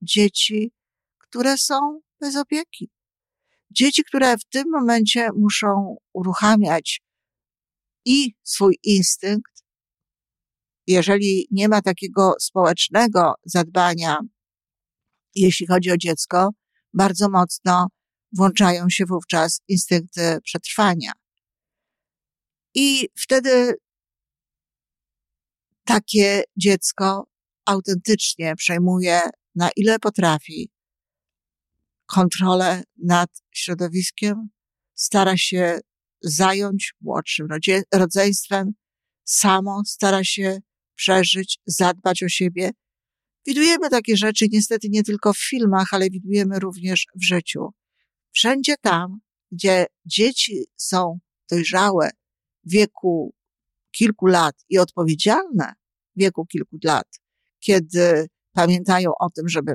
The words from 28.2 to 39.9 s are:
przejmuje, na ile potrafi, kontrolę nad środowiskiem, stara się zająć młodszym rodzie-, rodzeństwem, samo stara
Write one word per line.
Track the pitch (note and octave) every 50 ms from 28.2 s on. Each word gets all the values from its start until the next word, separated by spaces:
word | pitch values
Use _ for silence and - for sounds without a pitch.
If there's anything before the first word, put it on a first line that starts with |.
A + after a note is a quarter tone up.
| - - - - E3 D#3+ D#3
przejmuje, | - - - E3+ F3 F3 F#3 F#3 F3+ F3+ F3 E3+ F3 E3+ - - _ _ _ _
na | F3 F3 F3 -
ile | - G3+ A3 A3 A3
potrafi, | - G#3+ G#3 - F#3 E3 D#3 D3 - - D#3+ D#3+ E3 - _ _ _ _ _ _ _ _ _ _ _ _ _ _ _ _ _ _ _ _ _ _ _ _ _ _ _
kontrolę | - - F#3+ F#3 F3 - - F#3 F#3 F#3 F#3 F#3 F3+ F3+ F3+ - - _
nad | - E3+ F3 F3 F3 F3+ F3 _ - - _
środowiskiem, | - - - - F3+ E3+ F3+ E3+ E3 F#3 F3+ - - - G#3+ G#3 G#3 A3 A3+ G#3 - _ _ _ _ _ _ _ _
stara | - - - - G3+ F#3+ F#3+ F#3+
się | F3+ - - F#3+ F3+ F3+ E3+ E3+ - - _ _ _ _ _ _ _
zająć | - E3 D3 D#3+ F#3+ F#3+ G3 G3 G3+ G3+ G3 G3 - - - _
młodszym | E3 D#3 B2+ - D#3 - - - D3+
rodzie-, | D#3 D3+ D#3 - G3 F#3+ G3 F#3+ - -
rodzeństwem, | F#3+ F#3 E3 - G3 G3 G3+ G3 - - - G3+ G3 F#3+ G3 G#3+ - _ _ _ _ _ _ _ _ _
samo | - - - - G3+ F#3+ F#3+ G3 G3+ G3 G3+ G#3
stara | -